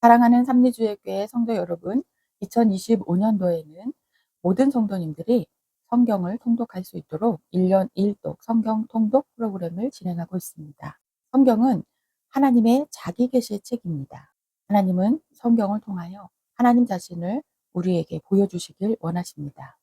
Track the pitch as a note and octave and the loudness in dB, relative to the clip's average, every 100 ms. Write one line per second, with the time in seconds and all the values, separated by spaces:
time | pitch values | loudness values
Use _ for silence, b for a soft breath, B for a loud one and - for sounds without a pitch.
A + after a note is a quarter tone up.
0 | A#3+ A#3+ A#3+ A#3+ B3 B3 B3 A#3+ A3 G#3 | 8 6 6 4 4 4 2 2 -4 -4
1 | - F#3+ G#3 A#3+ A3+ A3 F3+ E3+ F3 A3+ | -8 -8 -6 -4 -2 -2 -4 -6 -4 -4
2 | - _ _ _ G3 A#3 A3+ F#3+ - A3+ | -6 _ _ _ -6 0 2 0 0 -2
3 | - F3 G#3+ G#3+ F3+ E3+ D#3 D#3+ A3+ - | 0 0 0 0 0 -2 -6 -14 -14 -14
4 | _ _ _ _ F3 F#3 C4+ C4 G#3+ F#3+ | _ _ _ _ -2 2 2 2 -2 -4
5 | E3 D3+ E3 A#3+ D#3+ _ _ _ _ A#3+ | -8 -10 -2 -2 -2 _ _ _ _ 0
6 | A#3+ G3+ F3 A3 - A#3 A#3 F#3 F#3 F3+ | 2 2 -2 -6 -2 -2 -2 -8 -12 -14
7 | - D#3 A3 F3+ _ F3+ F#3 F#3+ F#3+ - | -12 -4 -2 -4 _ -2 2 2 0 -2
8 | G3+ G3+ F#3 E3+ - A3+ A3 A3 A3 A3+ | -2 -2 -10 -12 -2 -2 0 -4 -4 -2
9 | G#3+ B3+ - _ A3+ F#3+ E3+ F3 A#3+ - | 0 0 -2 _ -8 -6 -8 -6 -8 -6
10 | F3+ E3+ E3+ F#3 - - D3+ - C#3 - | -8 -8 -8 -8 -10 -18 -20 -16 -18 -18
11 | _ _ _ C4 C4 A3 B3 G#3 - _ | _ _ _ 2 4 4 2 0 -4 _
12 | _ _ _ - C#4 A#3+ A3+ B3 D4+ - | _ _ _ 0 4 4 4 2 0 -10
13 | - F3 B3 B3+ A#3 G#3 - A#3+ F3 D#3 | -12 -4 0 0 -2 -10 -8 -10 -6 -8
14 | C#3 C3 - _ _ _ _ G3+ F#3+ F3+ | -8 -16 -20 _ _ _ _ 2 2 2
15 | G3 D4+ _ _ A#3+ A#3 G3+ G#3 G#3 F#3 | 0 0 _ _ 0 2 2 -4 -6 -10
16 | E3+ F#3+ G3 _ _ _ B3 A#3+ A#3+ F#3 | -10 -16 -20 _ _ _ 4 4 2 -2
17 | - E3+ F3 A#3 - _ _ - F3+ F3 | -8 -8 -6 -6 -8 _ _ -6 -2 -2
18 | D#3+ D#3+ _ G3 G3 F3+ - _ G3+ A3+ | -4 -10 _ 0 0 -2 -14 _ -6 -4
19 | - F3 F3 - C#3+ - C3 _ | -4 -6 -8 -12 -14 -14 -20 _